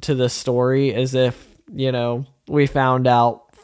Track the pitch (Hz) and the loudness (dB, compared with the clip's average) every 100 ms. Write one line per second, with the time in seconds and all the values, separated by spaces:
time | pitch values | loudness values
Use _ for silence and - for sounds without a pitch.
0 | - 131 123 - 135 123 127 135 139 110 | -6 -2 -2 -2 -2 0 2 2 0 -2
1 | 131 127 123 - - _ - 226 131 123 | -2 0 0 -2 -18 _ -16 -6 -4 -2
2 | 120 120 139 _ - 147 139 143 131 127 | -4 -4 -8 _ -4 0 0 2 0 2
3 | 127 120 120 113 _ - | 4 4 2 0 _ -18